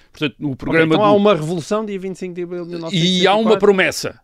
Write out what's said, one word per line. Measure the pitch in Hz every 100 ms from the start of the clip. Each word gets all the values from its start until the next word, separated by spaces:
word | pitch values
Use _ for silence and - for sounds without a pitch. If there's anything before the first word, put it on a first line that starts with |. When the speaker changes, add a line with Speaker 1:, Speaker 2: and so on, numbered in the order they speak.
| _
Speaker 1:
portanto, | - 151 -
no | 147
Speaker 2:
Ok, | 131
Speaker 1:
programa | 139 160 160 160
Speaker 2:
então | 208
há |
Speaker 1:
do | 208
Speaker 2:
uma | 208
revolução | 170 151 180 - 214
dia | 220 196
vinte | 190 180
e |
cinco | 185 175
de |
abril | 175 175
de | 170
mil | 175
novecentos | 165 165
e | 175
setenta | 185
e | 185
quatro? | 208
Speaker 1:
E | 220
há |
uma | 202
promessa, | 202 190 160 - - -